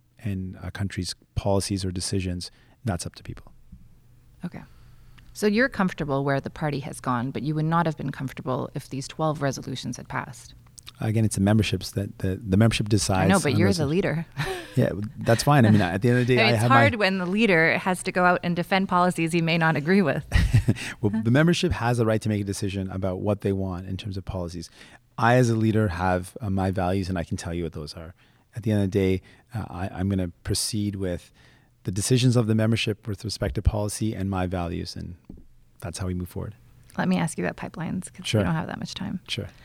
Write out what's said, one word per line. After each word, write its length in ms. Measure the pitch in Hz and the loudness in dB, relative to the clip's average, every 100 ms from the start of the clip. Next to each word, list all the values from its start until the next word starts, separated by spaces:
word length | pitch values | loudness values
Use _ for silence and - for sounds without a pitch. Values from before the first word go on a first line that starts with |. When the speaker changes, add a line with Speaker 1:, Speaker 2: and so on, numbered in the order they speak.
| _ _ | _ _
Speaker 1:
and 400 | 104 95 92 98 | -6 -6 -6 -10
a 80 | 92 | -10
country's 440 | - 98 - 87 - _ | -6 -4 -4 -6 -8 _
policies 500 | - 101 98 - 98 | -4 2 2 2 -2
or 60 | 92 | -2
decisions. 600 | 90 - 98 92 90 - - _ _ | -4 -2 -2 -2 -6 -8 -16 _ _
That's 200 | 113 87 | -6 -4
up 100 | - - | -6 -12
to 60 | |
people. 300 | - - - - - - - - _ - - - 180 | -16 -16 -16 -20 -20 -20 -20 -20 _ -20 -20 -14 -14
Speaker 2:
Okay. 160 | - - - - - - - - | -14 -18 -20 -20 -20 -20 -20 -20
So 120 | - 208 | -2 0
you're 220 | 208 262 | 2 2
comfortable 560 | - 185 - 151 139 | 2 -2 0 -2 0
where 160 | 139 139 | 2 0
the 80 | 165 | -2
party 320 | - 156 139 | -6 -4 -4
has 200 | 127 - | -8 -8
gone, 300 | 135 123 127 | -4 -2 -2
but 120 | 117 | -4
you 120 | 135 | -4
would 120 | 156 156 | -2 2
not 180 | 170 | 2
have 140 | 160 151 | 0 -2
been 120 | 123 | -6
comfortable 600 | - 131 - 131 131 127 | -6 -8 -8 -6 -4 -4
if 140 | 147 - | -8 -10
these 180 | 131 - | -10 -10
twelve 360 | - 156 151 | -4 -2 0
resolutions 560 | 139 131 139 131 - 123 | -2 -4 -8 -8 -8 -10
had 100 | - | -8
passed. 460 | 131 - - - - - - - - | -8 -8 -14 -20 -20 -20 -20 -20 -8
Speaker 1:
Again, 240 | 117 110 107 | -2 2 0
it's 80 | |
the 80 | - | 2
memberships 480 | 98 110 104 92 - | 4 4 4 0 -4
that 280 | - 101 - | -6 -6 -6
the, 200 | 95 95 | -4 -4
the 140 | 107 98 | 0 4
membership 320 | 117 - 107 | 4 4 0
decides 420 | 107 - 92 95 | 0 2 2 4
Speaker 2:
I 40 | |
know, 40 | 190 | 4
but 140 | 147 | 4
Speaker 1:
on 60 | - | 2
Speaker 2:
you're 100 | 196 | 4
Speaker 1:
those 80 | 185 | 2
Speaker 2:
the 60 | |
Speaker 1:
issues. 80 | 139 | 0
Speaker 2:
leader. 360 | 170 165 151 160 - 381 370 339 | 0 0 -2 -6 -8 -6 -6 -6
Speaker 1:
Yeah, 180 | - - 87 113 - | 0 0 0 -8 -6
that's 240 | 110 117 | 0 2
fine. 240 | - 147 110 | 4 6 8
I 40 | |
mean, 120 | 107 | 6
at 180 | 90 92 | 4 0
the 80 | 120 | 2
end 120 | 123 | 2
of 60 | 123 | 4
the 80 | |
Speaker 2:
<laughs> 20 | 127 | 4
Speaker 1:
day, 40 | |
Speaker 2:
I 40 | 220 | 4
mean, 60 | |
Speaker 1:
I 20 | |
Speaker 2:
it's 80 | 104 | 4
Speaker 1:
have 80 | 120 | 4
my 60 | 269 | 6
Speaker 2:
hard 180 | - | 4
when 240 | 233 190 190 | 4 0 0
the 80 | 175 | -2
leader 500 | 202 226 165 160 131 | 2 4 6 4 2
has 260 | 190 180 | 0 -4
to 60 | 196 | -2
go 140 | 185 | 2
out 160 | 180 180 | 2 2
and 140 | 175 170 | 0 -2
defend 320 | 170 190 196 | 0 0 2
policies 440 | 180 180 175 165 | 2 2 2 0
he 100 | 170 | 0
may 160 | 165 170 | 2 2
not 180 | 160 156 | 2 2
agree 260 | 143 196 | 2 4
with. 220 | 160 147 - | 4 0 2
Speaker 1:
<laughs> 440 | - - 113 - 101 - - | 2 6 4 4 0 -2 -2
Well, 100 | 104 110 | 0 0
the 80 | 110 | 2
membership 400 | 135 165 170 180 | 4 6 4 2
has 260 | 120 117 120 | 0 0 2
the 80 | 110 | 2
right 140 | 110 | 2
to 60 | 110 | 0
make 120 | 104 | -2
a 40 | |
decision 460 | 101 98 104 98 95 | -2 -4 -4 -4 -6
about 300 | 95 95 92 | -4 -4 -2
what 220 | 101 101 | -2 0
they 100 | 101 | 0
want 340 | 95 95 90 95 | -2 -2 -6 -8
in 120 | 95 | -8
terms 180 | 104 95 | -6 -10
of 80 | |
policies. 460 | - 95 87 87 82 - - - _ - | -8 -8 -6 -8 -12 -18 -20 -20 _ 0
I, 180 | 117 123 | 4 6
as 140 | 120 | 6
a 40 | |
leader, 340 | 113 110 107 107 | 4 4 4 2
have, 480 | 87 92 92 92 - | 2 2 0 -2 -10
uh, 100 | 101 | -4
my 220 | 95 95 | -2 0
values, 360 | 95 90 98 92 | 0 0 0 -2
and 80 | 92 | -4
I 60 | |
can 140 | 80 95 | -4 -6
tell 180 | 90 | -6
you 80 | 85 | -6
what 100 | 82 | -6
those 220 | 85 76 | -8 -12
are. 200 | - 80 - _ _ _ 120 | -12 -16 -18 _ _ _ -8
At 60 | |
the 100 | 107 | 0
end 100 | 104 | 2
of 80 | 98 | 2
the 80 | 98 | 2
day, 240 | 95 92 - - _ | 2 2 -2 -20 _
uh, 100 | 110 90 | -10 -10
I, 220 | 87 98 | -8 -8
I'm 160 | - 95 | -4 -2
gonna 240 | 98 90 - | 0 -2 -6
proceed 540 | - 101 - 107 101 98 | -4 -4 -2 -2 -4 -4
with 340 | 92 87 - _ - _ _ _ | -4 -4 -8 _ -20 _ _ _
the 80 | - | -8
decisions 440 | 98 - 127 127 120 | -4 2 4 4 4
of 120 | 107 | 4
the 60 | |
membership 520 | 110 110 113 - 104 - | 2 4 2 0 -4 -6
with 160 | 98 | -8
respect 320 | 107 - 104 - | -8 -4 -4 0
to 60 | |
policy 500 | - 107 104 - 107 | 0 0 -4 -4 -4
and 140 | 95 95 | -2 -2
my 180 | 95 90 | -2 -2
values, 500 | 90 85 87 90 - | -2 -4 -6 -8 -10
and 180 | 82 87 _ - - - _ _ | -12 -14 _ -20 -20 -20 _ _
that's 180 | 90 - | -12 -8
how 80 | 92 | -6
we 80 | |
move 160 | 90 90 | -4 -6
forward. 240 | 92 87 - - - - - | -8 -10 -12 -20 -20 -16 -6
Speaker 2:
Let 80 | 180 | -2
me 100 | 185 | 0
ask 200 | 165 - | -2 -4
you 60 | 175 | -6
about 100 | - | -6
pipelines, 560 | - - 165 190 - | -12 -10 -8 -8 -10
'cause 80 | - | -12
we 40 | |
Speaker 1:
Sure. 180 | - 110 | -2 0
Speaker 2:
don't 120 | 185 | 0
have 120 | 160 - | -2 -4
that 120 | - | -8
much 160 | - | -10
time. 260 | - - 185 - | -10 -8 -8 -8
Speaker 1:
Sure. 180 | - 98 - | -10 -10 -14